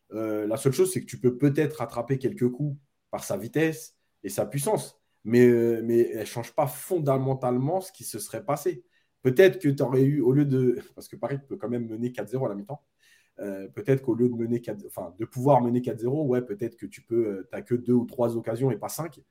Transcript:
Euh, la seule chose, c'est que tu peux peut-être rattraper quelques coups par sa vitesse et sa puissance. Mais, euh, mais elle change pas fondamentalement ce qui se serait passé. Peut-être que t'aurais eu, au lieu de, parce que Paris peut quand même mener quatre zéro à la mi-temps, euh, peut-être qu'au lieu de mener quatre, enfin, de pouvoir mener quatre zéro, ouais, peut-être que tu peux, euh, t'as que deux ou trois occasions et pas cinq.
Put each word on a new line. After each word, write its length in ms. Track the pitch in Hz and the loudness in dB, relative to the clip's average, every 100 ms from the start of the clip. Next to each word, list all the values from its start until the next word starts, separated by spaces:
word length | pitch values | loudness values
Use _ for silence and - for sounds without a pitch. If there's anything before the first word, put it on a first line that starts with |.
| _ | _
Euh, 340 | 107 110 107 107 | -6 -4 -2 -2
la 100 | 110 | 0
seule 160 | 139 | 0
chose, 200 | 135 185 | 2 2
c'est 80 | 123 | 0
que 60 | 104 | -8
tu 140 | - | -2
peux 180 | 127 123 | 0 2
peut-être 360 | 143 139 147 | 2 2 0
rattraper 440 | - 117 120 117 135 | -2 -8 -6 -4 -2
quelques 320 | 120 101 123 | -2 0 -2
coups 260 | 123 147 143 _ _ _ | 0 -6 -6 _ _ _
par 120 | 104 | -10
sa 120 | - 101 | -6 -6
vitesse 580 | 113 147 160 156 - _ _ _ | -4 0 0 -2 -10 _ _ _
et 40 | 101 | -8
sa 180 | - - | -4 -4
puissance. 540 | 143 214 208 - - _ _ | -2 0 0 -2 -14 _ _
Mais, 220 | 104 120 123 | 2 8 8
euh, 340 | 120 117 117 | 8 4 0
mais 180 | 117 117 | 2 2
elle 260 | 117 113 101 | 2 0 -8
change 260 | 120 117 | -8 -6
pas 140 | - 143 | -2 -2
fondamentalement 1120 | - - 180 143 135 135 131 127 123 139 185 | -2 -4 -2 0 0 0 -2 -2 0 0 -2
ce 120 | 185 | -6
qui 120 | - | -14
se 140 | 110 110 | -12 -10
serait 260 | - 110 | -10 -8
passé. 400 | 104 147 185 165 - _ _ _ | -4 -4 -2 -4 -8 _ _ _
Peut-être 360 | 131 131 190 185 | 2 8 8 6
que 80 | 143 | 0
t'aurais 360 | 139 127 131 | 0 2 4
eu, 160 | 135 147 | 4 4
au 100 | 120 | 4
lieu 140 | 139 | 4
de, 340 | 143 131 127 104 - | 4 2 2 0 -4
parce 140 | - - | -18 -18
que 80 | 104 | -8
Paris 220 | 117 139 139 | -6 -6 -8
peut 80 | 98 | -10
quand 120 | 110 | -6
même 200 | 120 117 | -4 -6
mener 240 | 110 123 | -6 -6
quatre 160 | 123 101 | -6 -6
zéro 180 | 131 127 | -4 -4
à 20 | |
la 60 | |
mi-temps, 260 | 101 101 147 _ _ _ _ _ - | -6 -10 -14 _ _ _ _ _ -12
euh, 260 | 101 98 95 | -10 -10 -12
peut-être 340 | - 104 135 | -6 0 0
qu'au 140 | 135 | 2
lieu 140 | 127 123 | 2 2
de 60 | |
mener 260 | 113 117 120 | 0 -2 -2
quatre, 260 | 120 104 - | -4 -10 -10
enfin, 300 | - 90 85 | -12 -12 -10
de 60 | |
pouvoir 380 | 110 127 127 131 | -10 -2 4 4
mener 200 | 120 123 | 4 0
quatre 160 | 123 107 | -2 -4
zéro, 260 | 117 143 147 | -4 -2 0
ouais, 160 | 123 | -2
peut-être 340 | 123 101 117 - | -2 -6 -8 -8
que 100 | 98 | -16
tu 160 | - | -16
peux, 240 | - 117 107 | -4 -2 0
euh, 220 | 98 90 | -4 -10
t'as 120 | 101 | -12
que 120 | 101 | -4
deux 200 | 123 123 | -4 2
ou 120 | 123 - | 2 2
trois 300 | - 117 113 | -2 -2 -2
occasions 340 | 113 113 135 | -4 -2 -2
et 60 | 104 | -2
pas 120 | - | -6
cinq. 300 | - 165 - _ | -8 -10 -12 _